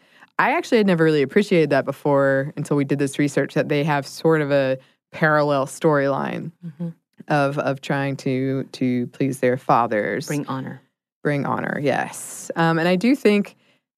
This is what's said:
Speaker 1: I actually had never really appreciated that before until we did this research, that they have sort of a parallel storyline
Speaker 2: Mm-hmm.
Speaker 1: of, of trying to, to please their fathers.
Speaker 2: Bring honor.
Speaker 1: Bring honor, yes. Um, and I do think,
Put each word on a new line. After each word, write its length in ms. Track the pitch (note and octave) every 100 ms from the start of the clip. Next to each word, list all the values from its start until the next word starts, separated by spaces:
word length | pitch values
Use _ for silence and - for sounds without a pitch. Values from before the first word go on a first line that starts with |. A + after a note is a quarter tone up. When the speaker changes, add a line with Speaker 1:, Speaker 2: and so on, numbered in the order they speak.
| _ _ - -
Speaker 1:
I 140 | G3
actually 260 | D#4+ - A#3
had 80 | G3
never 180 | E3+
really 180 | D#3+ D3+
appreciated 480 | C3 G3+ G#3 F3 D3
that 140 | C#3
before 680 | C3+ - D3+ C#3 C3+ C3+ C#3+ -
until 200 | C#3+ D3
we 80 |
did 140 | C#3 C#3
this 200 | C#3 -
research, 360 | D3 D3 C#3
that 140 | D#3 C#3
they 140 | D3
have 220 | D#3 C#3+ C3+
sort 340 | - E3 D#3+
of 100 | C#3
a 280 | C#3+ C3 C3+ _ _ _
parallel 540 | - D#3 D3+ D3 C#3+ C3+
storyline 840 | - E3 C#3+ C#3 C#3 C#3 - E3 -
Speaker 2:
Mm-hmm. 240 | E3+ C#3 E3+ - _ - -
Speaker 1:
of, 300 | D3+ C#3 C#3+
of 220 | C3+ C3+
trying 360 | - C#3+ C#3 C3+
to, 460 | C#3 B2+ C3+ C3+ -
to 340 | - B2+ B2 B2
please 320 | - C3+ -
their 160 | B2 B2
fathers. 720 | - B2+ A#2 A2 G2+ G2+ D#3
Speaker 2:
Bring 180 | D3 C3+
honor. 340 | C3 B2 C3 _ _ _ _
Speaker 1:
Bring 220 | D3+ C#3+
honor, 340 | B2+ A#2 - -
yes. 680 | C#3+ - - - - - - E3+
Um, 220 | E3 E3
and 100 | E3+
I 80 | F#3
do 180 | A#3 C#4
think, 400 | G#3 G#3 G3 - _ _ _